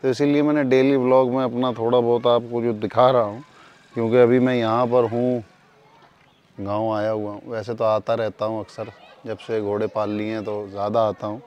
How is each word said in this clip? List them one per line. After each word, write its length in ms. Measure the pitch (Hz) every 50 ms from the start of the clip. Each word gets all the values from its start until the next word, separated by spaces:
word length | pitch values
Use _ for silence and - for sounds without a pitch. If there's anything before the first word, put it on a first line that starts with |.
तो 60 | - 135
इसीलिए 340 | 127 - 143 143 143 143
मैंने 220 | 147 151 151 151 143
daily 320 | 127 131 131 131 135 139
vlog 360 | 135 123 127 131 131 131 123
में 100 | 123 135 131
अपना 280 | 123 117 120 127 127
थोड़ा 280 | 117 113 113 117 123 123
बहुत 260 | 120 117 120 120 113
आपको 360 | 120 120 120 117 117 120 120
जो 100 | 117 120 113
दिखा 360 | 104 110 101 - 113 127 127
रहा 120 | 135 123
हूँ, 200 | 113 104 104 117 147 - _ - - - - _ _ _ -
क्योंकि 220 | 120 113 113 113
अभी 220 | 127 123 117 123 127
मैं 160 | 123 127 127
यहाँ 320 | 123 117 110 110 120 127
पर 180 | 117 120 127 120
हूँ, 380 | 110 110 120 123 127 123 120 104 - _ _ _ _ _ _ _ _ _ _ - _ _ _ _ _ _ _ _ _ _
गाँव 340 | - 98 98 101 107 113 113
आया 180 | 110 107 104 110
हुआ 200 | 110 107 104 104
हूँ। 100 | 104 104 -
वैसे 280 | - 120 110 101 110 117
तो 100 | 110 113
आता 300 | 110 107 107 104 - 117
रहता 300 | 113 113 107 95 - 107
हूँ 160 | 110 110 110
अक्सर, 300 | 98 - - - 110 113 107 - - - - - -
जब 120 | 113 110 -
से 220 | - - 113 110
घोड़े 260 | 104 101 101 104 107
पाल 240 | 104 - 107 107 104
लिए 220 | 104 104 107 107
हैं 120 | 110 110 101
तो 220 | 107 104 104 104 98
ज़्यादा 300 | 98 101 101 104 107 117
आता 260 | 110 107 98 - -
हूँ। 140 | 104 104 123 -